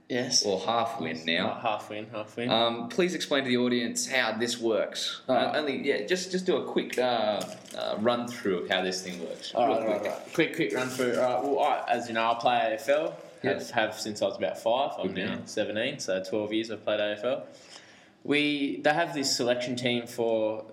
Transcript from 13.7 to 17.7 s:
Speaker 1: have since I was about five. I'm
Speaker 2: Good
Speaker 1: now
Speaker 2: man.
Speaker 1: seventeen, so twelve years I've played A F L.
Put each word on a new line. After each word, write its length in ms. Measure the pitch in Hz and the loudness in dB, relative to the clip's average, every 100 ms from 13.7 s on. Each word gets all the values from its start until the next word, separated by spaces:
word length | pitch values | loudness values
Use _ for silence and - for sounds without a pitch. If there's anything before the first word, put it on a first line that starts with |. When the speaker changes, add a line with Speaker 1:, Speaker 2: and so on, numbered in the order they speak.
Speaker 1:
have 280 | 107 107 - | 0 0 0
since 220 | 110 104 | -6 0
I 40 | 101 | 0
was 100 | 98 | 0
about 180 | 95 - | -2 0
five. 340 | 113 120 147 - | 2 2 2 -2
I'm 100 | 95 | -4
Speaker 2:
Good 80 | 90 | -2
Speaker 1:
now 180 | 98 | -4
Speaker 2:
man. 120 | 95 - | -6 -6
Speaker 1:
seventeen, 520 | - 98 107 123 151 | -4 -2 0 -2 -2
so 240 | - 185 | -2 -2
twelve 280 | - 110 104 | 0 -2 0
years 160 | 110 110 | -2 -2
I've 140 | 104 | -4
played 160 | - 104 | -2 0
A 120 | 104 104 | 0 -2
F 60 | |
L. 220 | 120 143 - - - | -2 -2 -6 -16 -20